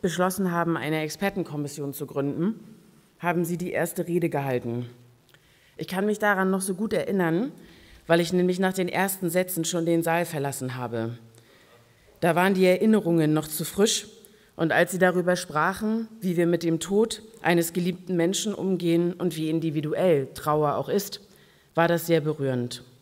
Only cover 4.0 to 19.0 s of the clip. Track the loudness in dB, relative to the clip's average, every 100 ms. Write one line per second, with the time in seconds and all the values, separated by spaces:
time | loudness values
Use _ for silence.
4 | -2 0 0 -2 -2 -2 -2 -6 -8 -14
5 | -20 _ _ -20 _ _ _ _ -6 -2
6 | -2 0 2 2 2 0 -2 -4 -2 -2
7 | 0 0 2 2 -2 -8 -20 -20 -20 -20
8 | 0 2 4 2 2 2 0 0 -2 0
9 | -2 -2 -2 0 -2 -4 -2 -2 2 2
10 | 2 0 0 -4 -4 -4 -6 -6 -6 -4
11 | -4 -6 -16 -20 _ -20 _ -20 _ _
12 | _ _ 0 4 4 6 6 6 6 4
13 | 4 2 4 2 0 -6 -6 2 2 2
14 | -6 -20 -20 -20 _ -2 2 2 2 4
15 | 2 4 2 0 -2 -2 0 0 -2 -2
16 | -4 -6 -2 2 2 2 0 -2 0 0
17 | 0 -2 -14 -6 0 2 2 -2 -2 -4
18 | -4 0 0 0 -4 -4 -2 -2 2 2